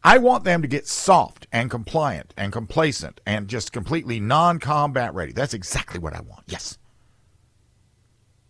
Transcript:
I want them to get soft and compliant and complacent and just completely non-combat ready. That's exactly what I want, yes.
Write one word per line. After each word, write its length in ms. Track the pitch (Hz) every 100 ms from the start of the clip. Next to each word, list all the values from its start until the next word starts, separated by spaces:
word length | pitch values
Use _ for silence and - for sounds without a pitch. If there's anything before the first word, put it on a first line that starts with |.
I 140 | 160 240
want 280 | 247 247 190
them 180 | 175
to 40 | 151
get 200 | 139 -
soft 580 | - - 180 101 - -
and 180 | 117 120
compliant 640 | 123 113 160 147 87 - -
and 160 | 98
complacent 720 | 104 113 - 160 123 76 -
and 240 | - 107 101
just 240 | 117 -
completely 480 | - 87 160 127 117
non-combat 920 | 104 151 175 170 135 151 147 135 120
ready. 180 | 87 78
That's 220 | 64 135
exactly 460 | 110 90 - - 90
what 160 | 80 78
I 60 |
want, 240 | - - -
yes. 320 | - - - _ _ _ _ _ _ _ _ _ _ _ _ _ _ _ _